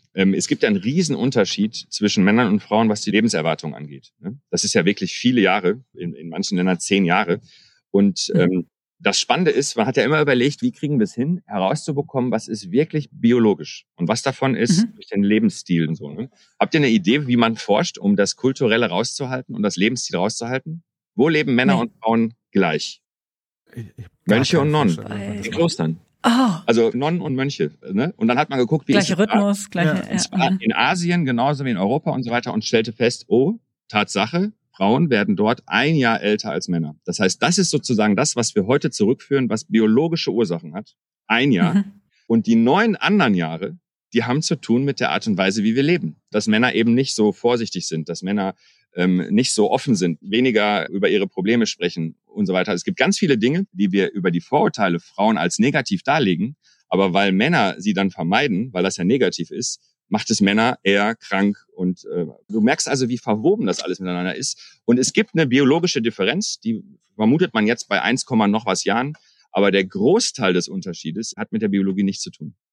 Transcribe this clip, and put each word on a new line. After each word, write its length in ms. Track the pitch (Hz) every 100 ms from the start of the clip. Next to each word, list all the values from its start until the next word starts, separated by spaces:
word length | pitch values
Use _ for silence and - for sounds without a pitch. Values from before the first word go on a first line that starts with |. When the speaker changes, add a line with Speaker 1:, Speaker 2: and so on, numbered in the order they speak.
| _
Speaker 1:
Ähm, 180 | - 98
es 160 | 95 -
gibt 140 | -
ja 80 | 120
einen 80 | 101
Riesenunterschied 960 | 104 160 160 135 123 123 95 - 107 - -
zwischen 340 | - 104 104
Männern 240 | 98 110 113
und 120 | 104
Frauen, 260 | - 107 113
was 140 | 104
die 80 | -
Lebenserwartung 640 | 104 113 90 80 78 78
angeht, 380 | 69 73 69 - _
ne? 180 | 92 139 _
Das 140 | 107
ist 80 | 104
ja 140 | 107 87
wirklich 260 | 104 92
viele 300 | - 123 123
Jahre, 400 | 92 101 90 113 -
in, 220 | - 85
in 160 | 65 82
manchen 260 | 80 - 92
Ländern 240 | 92 87
zehn 240 | - 98
Jahre. 360 | 90 92 92 101 - _ _ _ _
Und, 400 | 98 101 87 -
Speaker 2:
Mhm. 60 | -
Speaker 1:
ähm, 260 | 90 92 - _ _ _
das 200 | 101 -
Spannende 300 | - 131 170
ist, 260 | 123 143 -
man 80 | 110
hat 120 | 131
ja 60 |
immer 180 | 117 151
überlegt, 400 | 147 123 135 -
wie 80 | 123
kriegen 260 | - 143 147
wir 40 |
es 80 | 104
hin, 300 | - 143 180 -
herauszubekommen, 840 | - 98 151 - 139 - 135 123
was 160 | 113 -
ist 220 | 110 95
wirklich 380 | 117 160 151 143
biologisch 720 | - 117 123 110 92 78 - _ -
und 120 | 87
was 140 | 113
davon 320 | 139 123 135
ist 320 | 127 120 175 226
Speaker 2:
Mhm. 80 |
Speaker 1:
durch 140 | - -
den 160 | 101
Lebensstil 640 | 101 107 110 - - 85 78
und 80 | 80
so, 120 | 71
ne? 200 | 76 131 _ _ _
Habt 140 | -
ihr 80 | 160
eine 80 | 139
Idee, 380 | 110 87 139 131
wie 100 | 120
man 200 | 113 110
forscht, 420 | - 104 175 -
um 180 | 98 101
das 200 | 98 -
Kulturelle 500 | 131 131 120 113 113
rauszuhalten 680 | 87 113 - 131 131 -
und 80 | 95
das 140 | 104 87
Lebensstil 400 | 107 127 - 87
rauszuhalten? 680 | 101 - 117 131 156 165 - _ _
Wo 140 | - 151
leben 260 | 151 139
Männer 200 | 120 131
Speaker 2:
Nee. 60 | -
Speaker 1:
und 100 | 117 -
Frauen 340 | 110 113 113 117 _
gleich? 500 | 101 87 78 - - _ _ _ _ _ _ _
Speaker 3:
Ich, 120 | - 107 -
ich 80 |
hab 80 | 104 _ -
gar 100 | 110
Speaker 1:
Mönche 200 | 131 165
Speaker 3:
keine 80 | 147
Speaker 1:
und 40 |
Nonnen. 240 | 151 113
Speaker 3:
Vorstellung, 160 | 80 - -
was 60 | 202
Speaker 2:
Bei 80 | 208
Speaker 3:
das 100 | 202
Speaker 1:
In 40 |
Speaker 3:
ist. 40 | -
Speaker 1:
Klostern. 400 | 170 - 160 165 _ _
Speaker 2:
Oh. 40 | 240 240 254 160 -
Speaker 1:
Also 240 | 117 113
Nonnen 260 | 123 147 175
und 120 | 156
Mönche, 380 | 131 135 - - - -
ne? 220 | 95 156 -
Und 100 | 113
dann 100 | 123
hat 120 | 156
man 80 | 135
geguckt, 260 | 110 156 -
wie 60 |
Speaker 2:
Gleiche 220 | 202 185
Speaker 1:
ist 40 | 175
es 80 | 214
da? 60 |
Speaker 2:
Rhythmus, 380 | 220 202 202 -
gleiche, 180 | 175 160
Speaker 3:
Ja. 20 | 147
Speaker 2:
ja. 140 | -
Speaker 1:
In 80 | -
Spa-, 300 | - 190 135
Speaker 2:
Mhm. 80 | 190
Speaker 1:
in 120 | -
Asien 500 | - 254 190 170 175
genauso 400 | 139 120 135 139
wie 60 | 131
in 60 | 98
Europa 320 | 98 143 165
und 100 | 127
so 80 | 117
weiter 220 | 120 120
und 120 | 110
stellte 280 | - 113 113
fest, 320 | 110 113 - -
oh, 300 | 110 143 226 _ _ _
Tatsache, 640 | 107 104 98 101 170 208 - _
Frauen 360 | _ 98 131 165
werden 260 | 110 101 95
dort 260 | 107 123 -
ein 280 | 95 143 160
Jahr 240 | 120 113
älter 280 | 104 107 107
als 180 | 78 -
Männer. 280 | 85 76 76
Das 140 | - -
heißt, 240 | 95 -
das 160 | 139 180
ist 120 | 175
sozusagen 460 | 151 - 107 104 101
das, 200 | 147 123
was 180 | 113
wir 120 | 107 98
heute 240 | 143 -
zurückführen, 580 | - 104 135 - 139 120
was 140 | 110
biologische 680 | - 107 110 113 165 165 -
Ursachen 420 | 104 107 85 82
hat. 200 | 87 - _ _ _ -
Ein 260 | 233 139
Jahr. 220 | 98 -
Speaker 2:
Mhm. 100 | 190 196 - _ _ -
Speaker 1:
Und 200 | 113 107
die 100 | 113
neun 400 | 117 180 226 190
anderen 380 | 160 208 131
Jahre, 420 | 95 80 80 95 175 _ _ _
die 100 | 113
haben 160 | 113 139
zu 140 | - 156
tun 280 | - 120
mit 160 | 139 -
der 100 | 110
Art 160 | 78 117
und 100 | 92
Weise, 260 | 95 107
wie 100 | 104
wir 80 | 117
leben. 340 | 143 175 - - _
Dass 160 | 107 -
Männer 280 | 113 123
eben 200 | 107 117
nicht 200 | 120 135
so 180 | - 107
vorsichtig 540 | - 117 120 113 87 -
sind, 220 | 80 76
dass 140 | 85
Männer, 320 | 92 104 95 - _ _ _
ähm, 320 | 90 90 90 -
nicht 220 | 104 131
so 180 | - 104
offen 240 | 131 -
sind, 240 | 101 87 78
weniger 680 | 98 113 131 107 104 101 78
über 180 | 95 95
ihre 160 | 98 98
Probleme 400 | - 95 120 107
sprechen 500 | - 87 87 80 - _
und 200 | 104 95
so 60 |
weiter. 180 | 92 92
Es 100 | 87
gibt 140 | - 90
ganz 200 | 143 202
viele 180 | 180 123
Dinge, 280 | 117 165 196
die 180 | 180 101
wir 200 | 98 92
über 180 | 101 90
die 100 | 85
Vorurteile 580 | - 147 208 - 98 85
Frauen 360 | - - 107 107
als 200 | 87 -
negativ 440 | 147 147 - -
darlegen. 540 | - 151 107 87 110 147 _ _ _
Aber 240 | 92 98
weil 180 | 90 101
Männer 420 | 92 135 165 98 64
sie 140 | 98
dann 160 | 95 98
vermeiden, 600 | - 85 110 143 92 127
weil 100 | 90
das 140 | 92 92
ja 60 |
negativ 460 | 90 131 98 - 85
ist, 300 | 82 - - _ _ _
macht 200 | 104 -
es 120 | 113
Männer 360 | 98 104 117 127
eher 320 | 98 101 104
krank. 420 | 113 - 98 101 104 _
Und, 300 | - 92 87 -
äh, 120 | 87 78 - _
du 100 | 110
merkst 260 | 110 - -
also, 220 | 139 123
wie 80 | 123
verwoben 480 | - 107 135 214
das 160 | 107 87
alles 180 | 87 90
miteinander 360 | 92 87 90 -
ist. 440 | 156 - - _
Und 140 | - 123
es 160 | 127
gibt 160 | - -
eine 140 | 160 147
biologische 560 | 131 135 160 175 135
Differenz, 580 | 113 - 98 165 214 -
die 240 | 113 107 - - _
vermutet 400 | - 110 151 185
man 120 | 110 107
jetzt 220 | 123 -
bei 140 | 98
eins 240 | 92 127 -
Komma 200 | 113 101
noch 200 | 107 104
was 180 | 92
Jahren. 300 | - 110 135 151 _ _ _
Aber 180 | 95 101
der 140 | 98 95
Großteil 680 | 98 113 214 - - 98
des 160 | 90 -
Unterschiedes 640 | 95 90 85 80 90 113 -
hat 120 | 110
mit 100 | 110
der 60 | 107
Biologie 340 | 98 98 95
nichts 200 | 98 104
zu 80 | 92
tun. 240 | - 78 - _